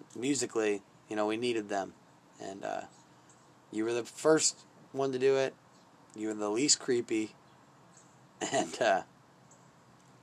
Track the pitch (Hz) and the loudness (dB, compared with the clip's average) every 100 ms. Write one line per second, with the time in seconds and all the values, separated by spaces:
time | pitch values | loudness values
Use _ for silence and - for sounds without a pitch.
0 | - 110 127 135 120 113 110 101 - - | -16 -6 -2 0 0 0 0 0 -6 -20
1 | - 107 104 110 123 113 104 101 95 - | -8 -2 0 0 0 -2 -2 -4 -4 -10
2 | - - - - 101 98 53 - 95 - | -20 -20 -20 -16 -12 -8 -6 -6 -10 -20
3 | - - - - - - - 107 113 120 | -20 -20 -20 -20 -20 -20 -10 -4 -2 -2
4 | 113 - 156 160 - - - - - 135 | -4 0 4 4 4 -2 -18 -20 -12 -4
5 | 139 127 135 135 135 - - - - - | -2 2 4 4 2 -4 -20 -20 -20 -20
6 | - 107 110 107 104 110 147 - - 120 | -20 -6 -6 -2 -2 0 2 2 2 0
7 | 110 110 107 - - - - - - - | 0 -2 -4 -10 -20 -20 -20 -20 -20 -20
8 | - - - - - 135 113 - 117 95 | -20 -20 -20 -8 -2 -2 -2 0 2 2
9 | - - - - - - - - - - | 0 -20 -20 -20 -20 -20 -20 -20 -20 -20
10 | - - | -20 -20